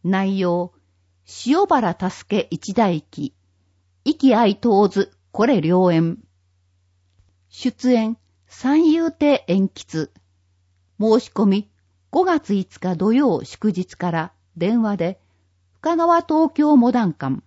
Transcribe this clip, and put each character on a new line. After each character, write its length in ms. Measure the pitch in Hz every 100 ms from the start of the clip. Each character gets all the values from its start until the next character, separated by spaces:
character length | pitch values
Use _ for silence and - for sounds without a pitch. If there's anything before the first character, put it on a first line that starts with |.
内 360 | 170 190 196 190
容、 360 | 180 175 180 _ _ _ _ _ _ - 233
塩 180 | 311 403
原 300 | 302 214 -
助 440 | 185 - - 202
け 60 | -
一 240 | 160 -
代 260 | 196 214 160
記。 340 | - - 143 _ _ _ _ _ _ _
意 120 | - 320
気 160 | 269
相 200 | 226 226 202
投 320 | 240 202 208
ず、 280 | 196 196 _ _
こ 160 | - 220
れ 140 | 240
良 300 | 156 180 185
縁。 280 | 165 165 - _ _ _ _ _ _ _ _ _ _ _ _ _
出 440 | - 262 - 254
演、 260 | 247 220 226 _ _ _
三 440 | - 254 302 330
遊 200 | 320 330
亭 340 | 330 294 277 -
円 220 | 185 190
吉。 400 | - - 160 156 _ _ _ _ _ _ _ _ _
申 200 | 214 220
し 100 | -
込 120 | - 208
み、 240 | 196 202 _ _ _ _
五 140 | 254
月 300 | 370 330 -
五 240 | 208 185 -
日 160 | 180
土 200 | 175 190
曜 280 | 240 277 165
祝 300 | - - 214
日 240 | 180 185 -
か 140 | 175
ら 220 | 165 165 _ _ -
電 260 | 175 240
話 160 | 220 202
で、 220 | 170 190 _ _ _ _ _
深 240 | _ 311 330
川 240 | 339 339
東 320 | 339 311 320
京 240 | - 302 294
モ 160 | 240
ダ 140 | 247 208
ン 80 |
館。 280 | 151 135 131